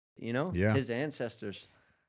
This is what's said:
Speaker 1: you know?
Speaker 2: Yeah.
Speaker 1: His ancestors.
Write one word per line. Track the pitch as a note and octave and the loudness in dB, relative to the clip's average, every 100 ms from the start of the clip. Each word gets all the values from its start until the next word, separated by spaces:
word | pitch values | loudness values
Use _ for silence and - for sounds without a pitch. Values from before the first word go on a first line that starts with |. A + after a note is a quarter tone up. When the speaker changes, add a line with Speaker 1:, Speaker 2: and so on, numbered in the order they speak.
| _ - | _ -10
Speaker 1:
you | A2+ | -2
know? | B2 F3 | -2 0
Speaker 2:
Yeah. | F2 G2+ | 4 4
Speaker 1:
His | B2+ A#2 | 4 2
ancestors. | A#2 D3+ - A#2+ - G#2 F#2+ - - _ _ | -2 -2 -4 -6 -6 -10 -10 -14 -20 _ _